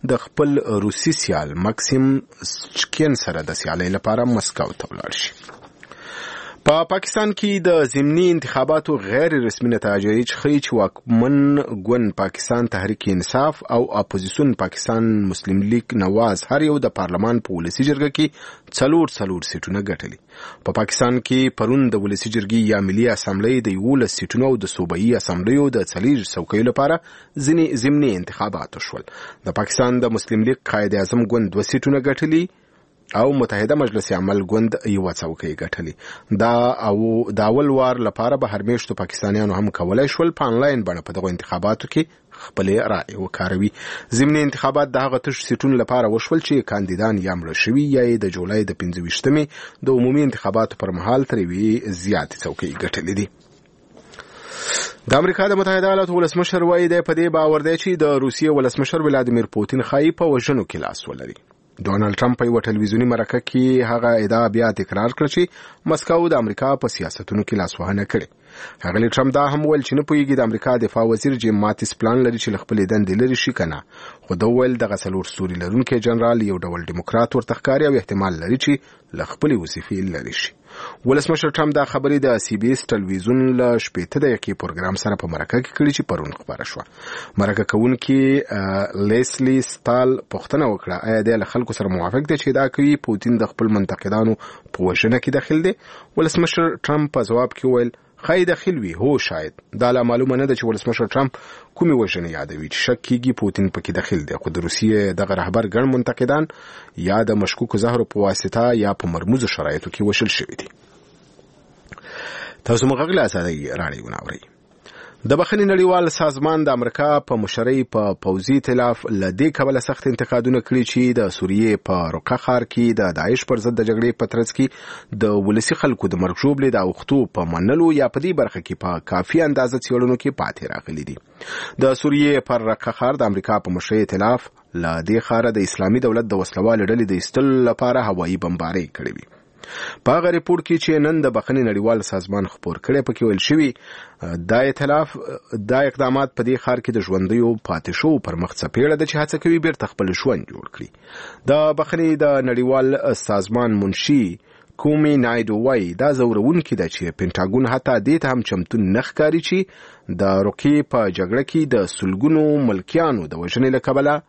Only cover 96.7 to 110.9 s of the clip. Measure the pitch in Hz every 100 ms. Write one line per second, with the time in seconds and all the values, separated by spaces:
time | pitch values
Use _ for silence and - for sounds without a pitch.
96.7 | - - 151 147 139 107 117 123 - 131
97.7 | 123 120 - _ _ - 175 180 160 -
98.7 | 165 98 82 123 135 - 85 78 - _
99.7 | 107 123 123 120 120 127 127 135 123 117
100.7 | 110 - 113 117 131 135 - - - -
101.7 | - 170 135 104 92 85 78 73 76 76
102.7 | - - 123 - 123 127 117 104 - 95
103.7 | 92 - 90 - 90 73 76 - 82 82
104.7 | - 110 107 101 87 95 92 90 101 110
105.7 | 107 135 127 120 120 127 143 156 - -
106.7 | - - - 87 101 110 107 98 - 120
107.7 | 107 117 120 113 104 98 110 98 117 120
108.7 | 120 104 98 90 82 82 131 113 - 73
109.7 | 76 - - 104 101 107 - - - -
110.7 | - _